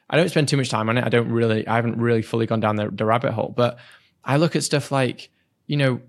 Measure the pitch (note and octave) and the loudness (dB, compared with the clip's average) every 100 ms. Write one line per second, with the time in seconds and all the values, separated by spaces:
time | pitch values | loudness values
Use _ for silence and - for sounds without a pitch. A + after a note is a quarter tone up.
0 | _ C#3+ F3 E3 D3 C#3 B2 A2+ A2 A#2+ | _ 0 2 0 0 0 0 -2 0 0
1 | A#2+ A#2+ A#2 A#2 A#2 A2 - A2+ A#2 A2+ | 2 0 2 0 2 0 0 0 0 0
2 | A#2 A#2 A2 A2+ A2+ A2+ G#2+ G#2 G#2 G2+ | 0 0 0 -2 0 0 0 0 -4 -2
3 | A2 A2 - A2 - A#2 A#2+ A#2+ - - | 0 2 0 -2 -4 0 -2 -2 -16 -20
4 | _ _ - C#3 E3 D#3 C#3 D3 - C3+ | _ _ -2 2 2 0 -2 -2 -2 -2
5 | B2+ - - _ _ _ _ D3 C3+ A#2+ | -2 -4 -16 _ _ _ _ 0 0 0